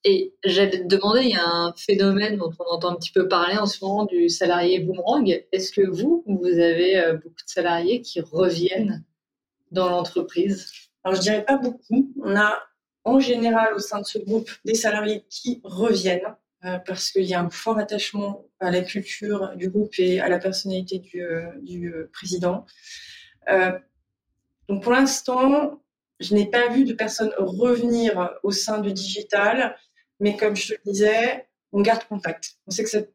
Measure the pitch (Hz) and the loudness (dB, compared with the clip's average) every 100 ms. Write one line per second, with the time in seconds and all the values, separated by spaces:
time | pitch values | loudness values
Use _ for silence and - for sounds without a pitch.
0 | 202 190 - _ 196 180 196 185 180 190 | 4 4 2 _ 0 4 2 2 2 2
1 | 202 233 254 190 170 170 170 - - 196 | 4 4 4 2 0 0 -2 -4 0 4
2 | 196 196 214 208 165 - 170 170 180 170 | 4 2 0 -2 -4 -6 -6 -2 -2 -4
3 | - 190 185 180 175 208 208 - 190 202 | -2 0 2 2 2 0 -2 -4 -4 -2
4 | 208 180 170 170 175 175 175 185 - - | 0 2 2 2 2 2 2 2 0 -2
5 | 208 294 202 165 - 190 - - 190 170 | 0 2 2 0 -2 -4 -2 0 0 2
6 | 262 339 208 190 180 170 170 165 180 190 | 0 0 0 -2 2 4 4 4 4 4
7 | 165 160 - - - - 175 170 175 240 | 2 0 -6 -20 -8 -2 0 0 0 -2
8 | - 175 - 160 185 165 180 220 202 - | -4 -8 -6 0 2 2 0 0 -2 -4
9 | - _ _ _ _ _ _ 180 180 175 | -10 _ _ _ _ _ _ 0 2 0
10 | 170 180 - 175 196 190 - - - _ | 0 -4 -2 -2 0 -2 -8 -20 -20 _
11 | 185 190 185 214 208 269 247 - _ 254 | -2 0 2 0 2 0 0 -6 _ 0
12 | 277 - 214 202 208 226 - _ _ _ | 2 -2 0 2 2 0 -8 _ _ _
13 | 220 269 247 240 233 226 220 202 - 208 | 2 4 4 2 2 2 2 0 -6 -8
14 | 202 208 196 226 226 - 208 226 226 208 | -6 -8 -2 -2 -2 -12 -2 0 0 0
15 | 208 208 _ - 247 - 190 180 226 185 | -2 -4 _ -10 -8 -8 -10 -2 2 2
16 | 185 180 202 - _ _ 180 180 185 180 | 2 0 -4 -12 _ _ -8 -8 -8 -6
17 | - 196 185 180 170 - 226 214 208 208 | -2 -2 0 0 -2 -4 -2 -2 -2 -6
18 | - 202 202 202 - _ 180 180 180 202 | -4 -6 -6 -8 -16 _ -2 0 -2 -8
19 | - - 208 202 190 180 185 202 208 - | -8 -10 -4 -4 -4 -6 -2 -2 -2 0
20 | 180 185 180 175 190 185 196 185 185 185 | 2 2 0 0 -2 -4 -6 -6 -6 -8
21 | - 180 175 165 170 175 180 180 170 165 | -8 -10 -6 -6 -8 -14 -14 -10 -8 -10
22 | 160 - 180 175 175 196 - _ - - | -14 -14 -8 -2 -2 -4 -10 _ -20 -20
23 | - - - _ - 190 185 185 _ _ | -20 -20 -20 _ 0 2 2 -2 _ _
24 | _ _ _ _ _ _ - 202 233 254 | _ _ _ _ _ _ -6 -2 2 4
25 | 269 - - 254 262 285 294 - _ _ | 4 0 -2 2 4 4 0 -6 _ _
26 | _ _ 180 208 196 240 240 254 240 226 | _ _ 2 2 4 2 2 4 2 0
27 | 214 - 220 - 185 185 247 233 240 233 | -4 -2 -4 0 -2 2 2 2 2 2
28 | 226 180 180 - 202 196 - 214 202 190 | 2 0 -4 -4 -4 -2 -2 -2 -2 -4
29 | - 208 - 202 208 254 226 - _ _ | -6 -8 -2 2 2 2 -2 -6 _ _
30 | _ _ 202 202 214 202 - 214 202 196 | _ _ -2 2 0 0 -6 -8 -4 2
31 | 208 220 240 262 - _ _ 202 208 226 | 2 4 0 -2 -12 _ _ 0 2 2
32 | - 202 165 165 - _ - 185 214 214 | -2 -8 -6 -8 -14 _ -10 -6 -2 -2
33 | - | -4